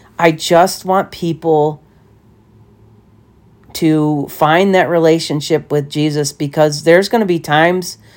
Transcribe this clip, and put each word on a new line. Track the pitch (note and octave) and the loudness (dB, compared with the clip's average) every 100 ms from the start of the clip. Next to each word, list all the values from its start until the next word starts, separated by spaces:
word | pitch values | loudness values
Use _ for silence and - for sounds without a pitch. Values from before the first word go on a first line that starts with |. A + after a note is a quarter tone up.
| - - | -20 -2
I | E3+ | 0
just | D#3 - E3+ F#3 - F#3 | 0 0 2 2 -2 -2
want | F#3+ F#3+ | -2 -2
people | - E3+ D#3 E3 D#3 D3+ D3+ _ _ _ _ _ _ _ _ _ _ _ _ _ _ _ _ _ _ _ | -6 -6 -4 0 0 0 -4 _ _ _ _ _ _ _ _ _ _ _ _ _ _ _ _ _ _ _
to | - D#3+ D#3 D3+ D3 C#3 | -4 0 2 0 -2 -6
find | - D3+ E3 G3 F#3 | -2 2 4 4 2
that | D3 | 2
relationship | E3+ D#3+ D#3+ - D3+ C#3+ D3+ D3 | 2 2 2 0 -6 -2 -4 -2
with | D3 C#3+ | -4 -4
Jesus, | D3+ D3+ D3 C#3+ | -4 -2 -2 -6
because | - D3 D#3+ D3+ D3 | -6 -6 0 0 0
there's | E3 F3 G3 | 2 4 4
gonna | A#3 G3+ | -2 0
be | E3+ | -2
times | - D3+ E3+ F#3 F3+ - _ | -2 0 2 0 -6 -14 _